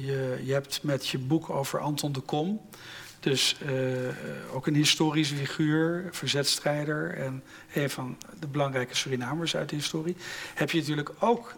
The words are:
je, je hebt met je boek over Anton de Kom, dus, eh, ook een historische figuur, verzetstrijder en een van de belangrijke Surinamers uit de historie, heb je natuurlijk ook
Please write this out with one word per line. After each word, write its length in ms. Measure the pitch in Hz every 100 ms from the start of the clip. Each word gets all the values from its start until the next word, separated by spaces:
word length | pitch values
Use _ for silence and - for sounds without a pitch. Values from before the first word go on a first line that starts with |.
je, 360 | 135 135 131 127
je 80 | 131
hebt 300 | 139 139 -
met 260 | 151 135 -
je 100 | 131
boek 320 | 127 160 -
over 300 | 147 139 -
Anton 320 | 143 143 147
de 80 | 135
Kom, 400 | - 151 170 214 - - - - - -
dus, 360 | - 131 - - 147
eh, 60 | 131 131 127 127 - - 69 -
ook 120 | 131 165
een 80 |
historische 600 | 147 147 - 156 151 147 143
figuur, 720 | 135 - 156 156 165 175 180
verzetstrijder 1040 | - 135 139 139 - 147 147 147 151 165 175
en 260 | 135 131 - - -
een 160 | - 143
van 260 | - 127 120 - -
de 60 | 156
belangrijke 500 | 143 139 131 123 -
Surinamers 600 | 139 127 123 156 160 160
uit 120 | 143
de 80 | 147
historie, 400 | 147 160 160 180 - - -
heb 160 | - 147
je 80 | 165
natuurlijk 320 | 147 147 143 -
ook 360 | 214 233 -